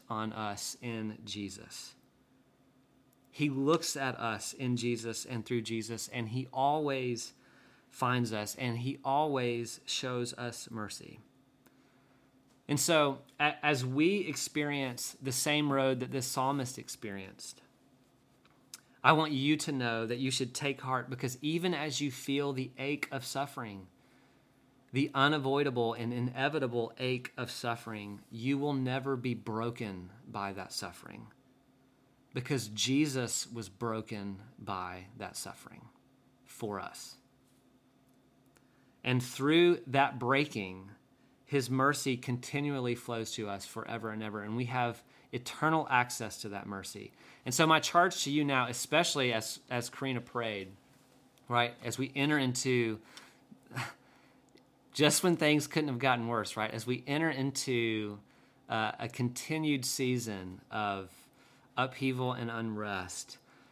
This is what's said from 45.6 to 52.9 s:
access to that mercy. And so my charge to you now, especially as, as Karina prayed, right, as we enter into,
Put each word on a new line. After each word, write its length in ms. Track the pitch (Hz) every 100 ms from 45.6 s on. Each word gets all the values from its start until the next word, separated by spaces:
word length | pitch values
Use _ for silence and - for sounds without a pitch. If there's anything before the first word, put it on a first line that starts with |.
| 156 160 143
access 460 | 127 123 - 107 -
to 80 | 107
that 160 | 98 101
mercy. 460 | 98 92 101 104 - - - 131
And 80 |
so 120 | 123 160
my 140 | 156
charge 440 | - 175 180 -
to 60 | 143
you 140 | 147
now, 220 | 143 135 123
especially 640 | 120 - 151 170 147 127
as, 260 | 110 - - -
as 180 | 123 120
Karina 320 | - 135 123
prayed, 480 | 120 120 113 104 95 104 _ - _ - _ _ -
right, 240 | 120 120 -
as 160 | 120 120
we 140 | 131
enter 240 | 143 143 151
into, 600 | 131 123 131 123 113